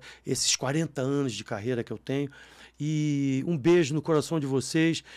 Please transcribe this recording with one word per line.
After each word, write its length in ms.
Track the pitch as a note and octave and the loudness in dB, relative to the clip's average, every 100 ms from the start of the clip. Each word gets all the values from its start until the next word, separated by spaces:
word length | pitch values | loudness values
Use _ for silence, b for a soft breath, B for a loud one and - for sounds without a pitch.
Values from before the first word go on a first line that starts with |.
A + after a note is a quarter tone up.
| B B - | B B -6
esses 300 | C3 - - | -2 0 0
quarenta 460 | C3 D3+ E3 - | 0 -2 -2 -2
anos 320 | C3 C#3+ C3+ | -2 0 -2
de 100 | G2+ | -4
carreira 400 | G#2 A2 A2 A#2+ | -8 -6 -4 -4
que 80 | A2 | -4
eu 60 | A2 | -8
tenho. 320 | - C3+ C#3 B B B B - | -4 -4 -4 B B B B -8
E 640 | D3 D3+ D3+ C#3+ C#3 C3 D3+ | -4 0 0 0 0 0 -2
um 100 | E3+ | 0
beijo 360 | C#3 F3 C#3 | 4 6 4
no 80 | D3+ | 0
coração 380 | C#3+ D3+ C3 E3 | 2 0 2 -2
de 60 | C#3 | 0
vocês. 580 | C3+ B2+ E3 D#3+ D#3 B | 0 0 2 2 0 B